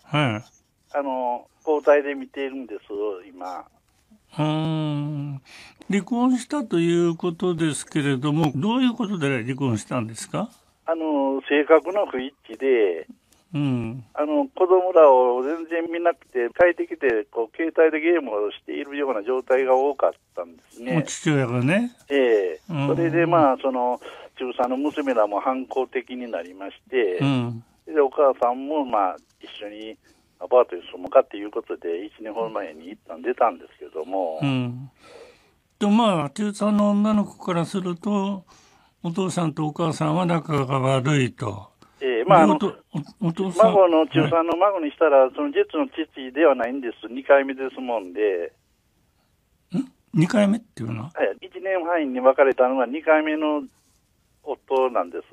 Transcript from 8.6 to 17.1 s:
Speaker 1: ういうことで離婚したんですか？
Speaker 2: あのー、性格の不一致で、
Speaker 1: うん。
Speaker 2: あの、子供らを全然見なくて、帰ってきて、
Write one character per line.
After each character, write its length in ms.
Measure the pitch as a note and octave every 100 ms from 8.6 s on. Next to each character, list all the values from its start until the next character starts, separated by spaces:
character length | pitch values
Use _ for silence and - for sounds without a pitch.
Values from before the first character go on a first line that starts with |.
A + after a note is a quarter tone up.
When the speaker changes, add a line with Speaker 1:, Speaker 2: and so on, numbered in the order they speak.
| G3+ B3
Speaker 1:
う 80 |
い 40 | B3+
う 60 |
こ 120 | A3+ G3+
と 120 | F#3+
で 260 | C#3 C3
離 120 | A#2 C3
婚 200 | C3+ G#2+
し 60 |
た 160 | - B2+
ん 80 | A2
で 80 | A2+
す 140 | -
か？ 200 | D3+ G#3 - _ _ -
Speaker 2:
あ 100 | E3
の 460 | D#3+ C#3+ C3+ C3+
ー、 60 | -
性 160 | D3 C#3+
格 260 | D#3+ D#3
の 140 | G3+ F#3
不 160 | C3
一 120 | C3 - -
致 80 | -
で、 500 | C3+ B2 G2 E2 - - _ _ _
Speaker 1:
う 40 | D3
ん。 460 | C#3+ B2 A2+ B2+ -
Speaker 2:
あ 120 | - D3+
の、 220 | D3 C#3
子 200 | - F3+
供 240 | F#3 F3+
ら 180 | F3+ D3+
を 320 | B2+ B2+ B2
全 240 | C3+ E3 D#3+
然 220 | E3 E3
見 140 | E3+
な 100 | E3+
く 140 | E3+ _
て、 220 | B2 A#2+ -
帰 120 | F3
っ 40 | E3+
て 120 | E3+
き 120 | E3
て、 260 | C3+